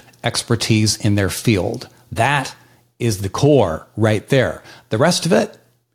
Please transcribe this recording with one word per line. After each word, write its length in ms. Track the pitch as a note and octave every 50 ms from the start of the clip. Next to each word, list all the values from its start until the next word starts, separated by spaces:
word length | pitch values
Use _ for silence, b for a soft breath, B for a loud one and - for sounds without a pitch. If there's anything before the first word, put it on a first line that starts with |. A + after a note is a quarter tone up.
| - - _ _ -
expertise 720 | A#2+ - - - - A#2+ A2+ - - A2+ G#2+ G#2+ G#2 -
in 180 | - - G#2+ G2+
their 160 | G#2 G2 F2+
field. 580 | - - - B2+ A2 F#2 F2 G#2+ A#2 - - - b b b b
That 440 | - F#2+ A2+ C3+ D3 C#3 C4+ - - b b b b b b _ _ -
is 240 | A#2+ A#2 G#2+ F#2+ G2+
the 60 | F#2+
core 580 | - - C#3 C#3+ D3+ C3 G#2 E2+ D#2 - - _ -
right 320 | G#2 G#2+ G#2+ A2 G2 - -
there. 340 | C#3 C3+ A#2 E2+ - - B B B B B B
The 80 | - A2
rest 260 | C#3+ F3 F3 - -
of 80 | E3 G3+
it, 240 | A3 G#3+ G#3+ - - _ _ _ _ _ _ _